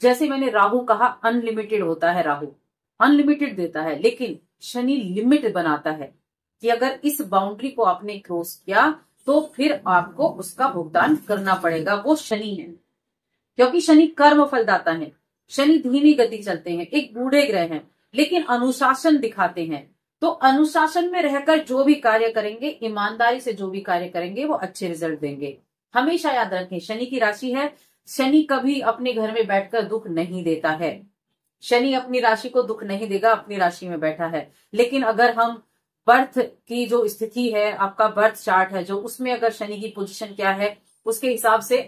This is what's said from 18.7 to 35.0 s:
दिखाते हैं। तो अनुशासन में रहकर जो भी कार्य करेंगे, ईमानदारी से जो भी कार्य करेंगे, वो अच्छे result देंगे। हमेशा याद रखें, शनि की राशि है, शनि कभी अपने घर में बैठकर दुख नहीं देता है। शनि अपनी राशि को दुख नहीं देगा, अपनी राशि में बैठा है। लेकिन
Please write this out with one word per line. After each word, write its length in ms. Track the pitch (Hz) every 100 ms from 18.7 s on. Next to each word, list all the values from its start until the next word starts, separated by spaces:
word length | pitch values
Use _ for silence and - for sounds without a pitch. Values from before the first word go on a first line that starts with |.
| 254 262 262 330 294
दिखाते 460 | 220 208 180 180
हैं। 320 | 165 147 - _ _ _
तो 60 | 330
अनुशासन 800 | - 262 269 302 320 311 349 349
में 120 | 359
रहकर 360 | 311 277 285 311
जो 260 | 311 262
भी 100 | 277
कार्य 360 | 294 233 220 226
करेंगे, 460 | 226 208 226 285 294
ईमानदारी 580 | 226 208 208 220 240 254
से 120 | 254
जो 180 | 202 190
भी 100 | 190
कार्य 280 | 196 175 175
करेंगे, 360 | 180 175 208
वो 100 | 294
अच्छे 340 | 302 185 - 185
result 320 | 165 165 156
देंगे। 380 | 147 139 143 - _ _ _
हमेशा 380 | 240 277 339 320
याद 220 | 262 208
रखें, 240 | 185 180 180
शनि 260 | 170 220 247
की 120 | 262
राशि 340 | 220 208 254
है, 220 | 254 294 - _ _ -
शनि 340 | - 262 302
कभी 380 | 302 269 262 277
अपने 320 | 226 233 247
घर 200 | 226 220
में 140 | 226 208
बैठकर 360 | 196 196 233
दुख 240 | 202 220 208
नहीं 380 | 165 175 180
देता 260 | 165 160 160
है। 360 | 156 165 - - _ _ _ _ _
शनि 300 | - 240 269
अपनी 260 | 262 247 254
राशि 280 | 240 220 254
को 140 | 254
दुख 200 | 202 220
नहीं 240 | 208 196 220
देगा, 240 | 196 226
अपनी 240 | 214 208 202
राशि 320 | 180 170 180
में 120 | 170
बैठा 260 | 156 156 165
है। 260 | 160 - _ _
लेकिन 280 | 208 240 269